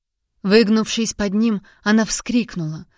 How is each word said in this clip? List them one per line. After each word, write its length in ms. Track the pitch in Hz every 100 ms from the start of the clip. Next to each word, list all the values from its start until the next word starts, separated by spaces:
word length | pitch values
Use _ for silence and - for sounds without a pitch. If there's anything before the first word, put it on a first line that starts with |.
| _ _ _ _
Выгнувшись 720 | 196 214 214 220 214 - 220 -
под 180 | 208
ним, 300 | 202 226 202 - _
она 240 | 208 220 220
вскрикнула. 800 | - - 240 214 180 156 156 -